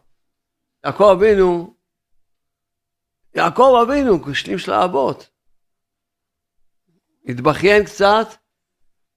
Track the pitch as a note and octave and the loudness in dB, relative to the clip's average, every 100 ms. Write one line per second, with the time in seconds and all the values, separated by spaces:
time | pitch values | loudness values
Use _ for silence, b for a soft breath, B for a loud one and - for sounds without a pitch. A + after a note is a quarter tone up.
0 | _ _ _ _ _ _ _ _ C#3+ - | _ _ _ _ _ _ _ _ -8 2
1 | G3+ F#3 G#3+ G3+ F#3 F3 E3+ _ _ _ | 2 4 2 2 0 -2 -8 _ _ _
2 | _ _ _ _ _ _ _ _ _ _ | _ _ _ _ _ _ _ _ _ _
3 | _ _ _ - E3+ F3+ C4 B3 A#3 C#4+ | _ _ _ -6 -4 2 2 4 2 -2
4 | C4+ F3+ C#3 C3+ - F#3 - - F3+ C#3+ | 0 -2 -4 -10 -8 -8 -4 -2 -2 -2
5 | C3+ D3 _ _ _ _ _ _ _ _ | -4 -6 _ _ _ _ _ _ _ _
6 | _ _ _ _ _ _ _ _ _ _ | _ _ _ _ _ _ _ _ _ _
7 | _ _ - B2 C3+ C#3+ F3+ G#3 F#3 - | _ _ -14 -4 -2 0 2 2 0 0
8 | G3 G#3+ A3 - _ _ _ _ _ _ | 0 2 -2 -10 _ _ _ _ _ _
9 | _ | _